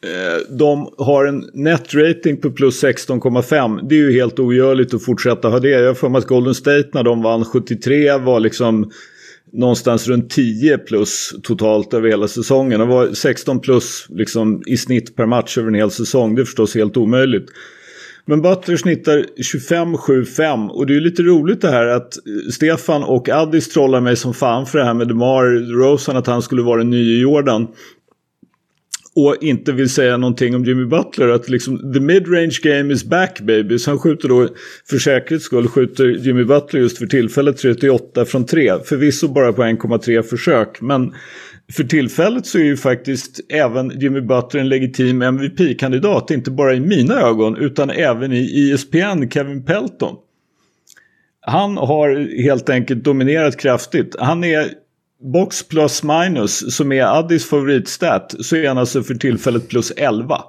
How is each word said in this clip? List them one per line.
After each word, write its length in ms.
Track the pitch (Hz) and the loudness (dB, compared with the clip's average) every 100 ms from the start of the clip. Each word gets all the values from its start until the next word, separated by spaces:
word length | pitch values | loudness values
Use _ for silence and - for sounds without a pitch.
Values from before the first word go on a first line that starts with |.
| 95 | -10
Eh, 500 | 90 92 85 - 131 | -8 -4 -4 -6 0
de 360 | 147 147 147 - | 0 0 -4 -6
har 280 | 131 143 139 | 0 2 2
en 240 | 139 - | -2 -8
net 400 | - 147 165 - 143 | -4 0 0 -2 2
rating 460 | 156 165 165 139 | 2 2 -2 0
på 100 | 147 | -4
plus 280 | - 135 123 | 0 0 2
sexton 400 | 139 123 - 127 | 0 0 -4 -2
komma 220 | 131 123 | 0 0
fem. 380 | 123 151 123 107 | 0 0 0 -2
Det 120 | - 151 | 2 2
är 40 | |
ju 140 | 147 | 4
helt 260 | 123 120 - | 4 2 0
ogörligt 540 | 127 123 131 131 127 | 0 4 4 4 0
att 100 | 123 | -2
fortsätta 460 | - 117 127 113 117 | -2 -2 0 0 2
ha 100 | 120 | 2
det. 100 | 131 | 2
Jag 180 | 135 123 | 4 2
har 60 | |
för 160 | 127 143 | 2 0
mig 100 | 131 | 0
att 80 | - | 2
Golden 280 | 127 123 127 | 0 2 -2
State, 340 | - 143 143 | 2 2 2
när 100 | 147 | 0
de 180 | 120 117 | 0 2
vann 240 | 110 117 113 | 0 0 0
sjuttiotre, 720 | 127 - 117 - 143 147 139 | -2 -2 -6 0 2 4 2
var 220 | 127 120 | 2 2
liksom 520 | 110 - 120 113 107 - - _ - - _ | 2 0 0 0 -2 -8 -20 _ -20 -20 _
någonstans 540 | - 123 120 127 117 - | -2 0 2 2 0 0
runt 220 | 123 117 | -2 0
tio 480 | - 120 110 147 143 | 0 0 2 2 2
plus 560 | - 110 101 - - - | 0 -2 -2 -4 -10 -12
totalt 500 | - 104 107 107 104 | -6 -2 2 2 0
över 160 | 120 113 | 0 2
hela 180 | 107 104 | 0 -2
säsongen. 520 | - 113 135 135 110 | -4 0 0 2 0
Det 60 | 117 | 2
var 220 | 127 123 | 2 2
sexton 460 | - 151 120 - 127 | 0 -2 -2 -2 -4
plus 460 | 131 123 - - - | 2 0 0 -12 -14
liksom 540 | 85 107 113 110 104 - | -6 -4 0 0 -2 -2
i 100 | 127 | -4
snitt 380 | - 123 117 - | 0 -2 -2 -4
per 100 | 113 | 0
match 320 | 120 - - | 0 -2 -4
över 100 | 113 | 0
en 80 | 107 | 0
hel 160 | 107 | 0
säsong. 440 | - 117 135 113 113 | -2 -2 0 0 0
Det 60 | |
är 40 | 120 | -2
förstås 300 | - 107 117 | 0 0 0
helt 220 | 107 127 | 0 0
omöjligt. 480 | 110 123 135 110 - - - - - - - - - | 2 2 2 0 -4 -20 -20 -20 -20 -20 -20 -18 -2
Men 160 | 151 | 0
Butler 360 | 165 185 185 175 | 2 0 0 -2
snittar 480 | 185 160 - 147 123 - | 0 0 2 2 0 -6
tjugofem 540 | 127 147 - 170 170 165 | -8 -8 -2 -2 0 -4
sju 280 | - 131 117 | 0 0 0
fem. 460 | - 156 127 104 | -2 -2 0 -4
Och 140 | - 135 | -4 0
det 100 | 143 | 2
är 40 | |
lite 220 | 165 175 | 0 0
roligt 400 | 175 175 151 226 | 4 4 4 0
det 100 | 185 | 2
här 160 | 127 120 | 2 2
att, 280 | 120 120 - | 0 -4 -18
eh, 340 | - 104 - | -10 -10 -8
Stefan 520 | 123 156 165 - 151 | -2 0 0 -2 -2
och 260 | 143 127 123 | 0 0 2
Addis 400 | 143 160 160 - | 0 2 0 0
trollar 320 | - 135 131 | 2 2 2
mig 140 | 123 123 | 2 0
som 180 | 127 | -2
fan 320 | 120 131 117 135 | -2 0 0 -2
för 140 | 156 | 0
det 60 | 123 | 0
här 80 | |
med 140 | 117 120 | 0 0
DeMar 360 | 117 123 131 | 0 2 4
DeRozan, 720 | 123 120 120 120 131 143 131 127 | 4 2 0 2 4 4 0 -4
att 100 | 127 | 0
han 140 | 120 | -2
skulle 200 | 120 127 | 0 0
vara 160 | 120 117 | 2 2
den 120 | 117 | 2
nya 320 | 120 117 117 | 2 2 2
Jordan. 460 | 127 147 139 110 110 - - _ _ _ _ _ _ _ _ _ _ - _ - | 4 2 2 0 -2 -8 -20 _ _ _ _ _ _ _ _ _ _ -16 _ 0
Och 200 | 143 143 | 2 2
inte 300 | 156 127 - | -2 -2 -2
vill 180 | 131 131 | -2 0
säga 280 | 131 127 123 | 2 2 2
någonting 380 | 127 120 123 123 | 0 0 0 0
om 80 | |
Jimmy 220 | 127 127 123 | 0 0 0
Butler. 420 | 156 - - 123 | -2 -2 0 2
Att 220 | 120 120 | 2 0
liksom, 440 | 127 127 131 135 | -4 -2 -6 -2
the 60 | 131 | -2
mid-range 600 | 139 185 175 175 165 143 | 4 2 4 0 0 0
game 300 | 156 143 143 | 0 2 2
is 100 | 139 113 | -2 0
back, 340 | 175 185 - | 0 0 -4
baby. 400 | 104 110 107 120 | 0 0 2 -2
Så 120 | 120 | 0
han 80 | 143 | -2
skjuter 300 | 165 147 143 | 0 0 2
då, 180 | 127 123 - - - _ | 4 2 -2 -20 -20 _
för 80 | 139 | -2
säkerhets 480 | 147 131 127 160 - | 2 0 0 -6 -2
skull, 220 | 127 120 | 0 0
skjuter 380 | 139 127 - 127 | 2 0 2 2
Jimmy 380 | 123 127 123 | 2 0 0
Butler 360 | 113 143 143 151 | 4 2 2 0
just 180 | 123 120 | 0 0
för 80 | 113 | -2
tillfället 520 | 139 113 - 143 135 | 0 0 0 0 2
trettioåtta 680 | 135 113 139 - - - 120 | 0 2 2 2 0 -4 -2
från 200 | 135 123 | -2 0
tre. 280 | 160 127 90 - | 2 2 0 -2
Förvisso 420 | 143 147 131 160 | 0 0 0 -2
bara 260 | 135 127 | 2 2
på 100 | 110 | 2
en 140 | 117 113 | 0 0
komma 200 | 113 113 | -2 -2
tre 260 | - 113 | 0 0
försök. 580 | 113 120 - 139 107 - | 0 -4 0 0 0 -6
Men 320 | 117 139 123 - - - - - _ | -4 -2 -2 -8 -20 -20 -20 -20 _
för 100 | - | -6
tillfället 640 | 131 160 127 - 180 247 - | 0 0 0 0 -2 -2 -4
så 120 | - | 0
är 60 | |
ju 140 | 151 135 | 2 2
faktiskt 600 | 139 127 131 131 - - - | 0 -2 -2 -8 -8 -16 -6
även 500 | 151 135 120 131 131 | 0 0 0 -6 -4
Jimmy 220 | 135 135 | -2 -2
Butler 400 | 120 127 120 147 | 0 0 0 -2
en 80 | 135 | 0
legitim 520 | 135 131 127 127 127 | 0 -2 0 0 2
M 160 | 123 131 | 0 -2
V 120 | 139 | -4
P-kandidat. 840 | 139 175 120 135 127 202 175 - | 0 0 0 -2 0 0 0 0
Inte 200 | 151 123 | -4 -4
bara 220 | 131 139 | 0 2
i 60 | 131 | 2
mina 420 | 151 196 120 269 | 2 2 2 2
ögon, 360 | 127 110 110 110 | 2 2 0 0
utan 320 | 139 127 143 | -4 -2 -4
även 440 | - 156 117 135 | 0 0 0 -2
i 360 | 123 127 135 139 | -2 -2 0 0
E 40 | |
S 160 | 139 - | 0 -2
P 100 | 160 | -2
N, 280 | 196 185 127 | 0 -2 -2
Kevin 360 | 147 139 139 127 | -4 -6 -8 -4
Pelton. 500 | 185 233 - 113 - _ _ _ _ _ _ _ - _ _ _ _ | -4 -4 -6 -8 -8 _ _ _ _ _ _ _ -20 _ _ _ _
Han 360 | - 143 202 202 | -4 -2 -2 -4
har 640 | 123 151 147 139 147 - | -2 0 2 0 -2 -2
helt 260 | 127 131 - | 0 0 0
enkelt 340 | 131 120 127 | -2 0 -2
dominerat 560 | 147 135 131 156 151 - | 0 0 2 2 0 0
kraftigt. 560 | 143 123 - 165 104 - | 0 0 -2 -4 -4 -2
Han 240 | 123 170 | -2 0
är 240 | 175 156 147 - _ _ _ _ 135 | 0 0 -2 -6 _ _ _ _ -4
box 340 | 127 190 - - | -2 -2 -4 -4
plus 360 | 156 151 - | 0 0 0
minus, 720 | 151 156 180 156 104 - - 123 | -2 0 0 0 -2 -4 -6 -4
som 160 | 139 | -2
är 120 | 135 | 0
Addis 460 | 123 131 165 165 - | 2 2 2 -2 0
favoritstat, 840 | 147 139 139 - - 175 101 - - | -2 2 0 -2 -4 -2 -2 -4 -14
så 160 | - 165 | -4 -2
är 120 | 151 | 0
han 100 | 131 | 0
alltså 260 | 123 139 | 0 -2
för 120 | 117 123 | -4 -4
tillfället 540 | 139 113 - 117 117 | -2 -2 0 -2 -2
plus 220 | 123 113 | -4 -4
elva. 520 | - 139 117 127 151 | -2 -2 -2 -4 -6